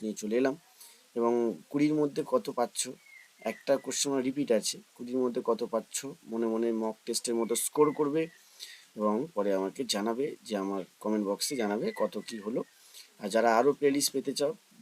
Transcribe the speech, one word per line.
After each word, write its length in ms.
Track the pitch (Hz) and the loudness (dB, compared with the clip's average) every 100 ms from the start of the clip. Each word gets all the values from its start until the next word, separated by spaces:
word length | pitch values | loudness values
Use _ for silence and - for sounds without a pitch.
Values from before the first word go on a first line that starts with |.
নিয়ে 140 | 110 101 | -4 -6
চলে 140 | 107 117 | -2 2
এলাম। 140 | 135 151 - - - - _ - | 2 0 -8 -20 -20 -20 _ 0
এবং 140 | 117 120 117 82 - | 2 4 2 -2 -4
কুড়ির 220 | 143 151 151 | 0 2 4
মধ্যে 200 | 147 139 147 | 2 0 0
কত 120 | 127 110 123 | 0 0 -2
পাচ্ছ, 220 | 117 - 127 131 - - - - 110 | -2 -2 -8 -8 -18 -20 -20 -10 -8
একটা 220 | 110 - 135 | -4 0 0
কোশ্চেন 260 | - 120 143 | 0 -2 0
আমার 120 | 139 127 | 2 0
রিপিট 220 | 135 127 110 | 0 2 2
আছে, 180 | - - - - | 2 -6 -12 -14
কুড়ির 240 | 120 127 | -4 0
মধ্যে 180 | 123 120 117 | 0 0 0
কত 120 | 113 117 | 0 0
পাচ্ছ 240 | 113 107 - 135 147 - | -2 -4 -8 -8 -12 -8
মনে 160 | 113 117 | -2 0
মনে 160 | 113 117 113 | 2 2 0
মক 140 | 110 107 - | -2 -4 -6
টেস্টের 300 | 113 - 117 | -4 -2 0
মতো 140 | 113 117 - | 0 0 0
স্কোর 220 | - 151 143 | 4 4 4
করবে 220 | 147 151 160 - - - - - - - | 0 0 -2 -6 -20 -20 -18 -18 -16 -2
এবং 160 | 107 107 156 104 | 0 0 -2 -2
পরে 140 | 101 95 | 0 2
আমাকে 220 | 95 95 123 | 0 -4 -4
জানাবে, 320 | 104 107 117 147 - - | -2 -2 -2 -4 -6 -6
যে 60 | 104 | -4
আমার 180 | 98 98 87 _ | -2 -4 -6 _
কমেন্ট 220 | 104 107 101 | -2 0 0
বক্সে 240 | 101 - 131 | -2 -4 -2
জানাবে 260 | 107 104 190 - | -2 -2 -2 -2
কত 120 | 104 107 - | -4 -4 -10
কি 100 | 113 101 | -10 -6
হলো। 160 | 131 233 - - - - - | -6 -6 -12 -20 -20 -20 -12
আর 60 | 104 110 | -2 2
যারা 140 | 113 113 | 6 6
আরও 120 | 131 131 | 4 4
প্লেলিস্ট 300 | 143 139 139 139 | 2 2 0 -2
পেতে 180 | 127 123 | -4 -2
চাও, 120 | 143 - _ - | -2 -4 _ -10